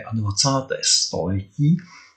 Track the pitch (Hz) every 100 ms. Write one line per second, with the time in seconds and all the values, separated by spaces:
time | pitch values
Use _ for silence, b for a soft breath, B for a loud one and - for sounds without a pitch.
0 | - 110 104 101 139 135 - - - -
1 | - 92 87 98 - - 147 180 B B
2 | B